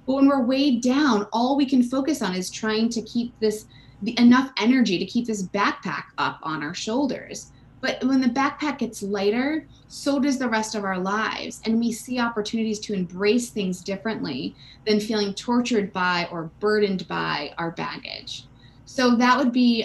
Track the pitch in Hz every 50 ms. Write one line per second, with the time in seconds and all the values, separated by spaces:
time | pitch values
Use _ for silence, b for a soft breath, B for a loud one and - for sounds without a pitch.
0 | b - 269 277 277 277 285 269 240 233 262 269 277 294 240 214 - 247 262 285
1 | 302 277 220 202 208 - - 226 240 254 285 277 285 254 277 254 240 240 262 269
2 | 269 330 294 - 220 185 185 185 180 - - - - 214 214 220 226 233 - 226
3 | - - - 240 233 240 - - 220 214 208 - - b b b b b b b
4 | 196 220 233 240 240 240 240 262 269 - - - 208 233 262 262 233 196 180 170
5 | 190 - - 240 240 - 220 196 185 - - 196 208 277 302 - - 180 143 -
6 | - - - - 143 135 143 - - 160 156 151 147 151 180 - - 214 220 269
7 | 285 254 - - - - - - - b b b b b b - - - - -
8 | - 254 269 262 262 240 240 277 269 294 285 - 302 302 254 - 226 220 - -
9 | 208 196 202 202 202 208 214 240 262 285 311 311 - b b b b - - -
10 | - 285 277 285 247 285 262 247 262 240 220 220 220 - - 214 196 190 190 180
11 | 185 190 202 220 220 - - - - - - - - 220 226 226 233 226 208 -
12 | - - 247 247 233 233 233 214 208 - - 226 220 220 208 208 - - 208 190
13 | 180 170 180 180 202 208 226 240 240 - - 220 190 185 180 - - - 196 190
14 | - 226 208 - - - 135 131 175 196 B B B B B B B 214 214 208
15 | 208 - 220 208 208 196 196 - - 247 240 247 240 - 247 208 196 190 - 185
16 | 180 180 180 175 170 - 175 170 160 165 - - 208 214 214 214 208 196 190 180
17 | 175 - 175 170 165 160 156 147 147 - - - 170 165 170 - 160 - - -
18 | - - 50 - - - - - - - b b b b b b b - - -
19 | 254 247 240 226 247 247 254 254 294 240 233 254 247 240 233 226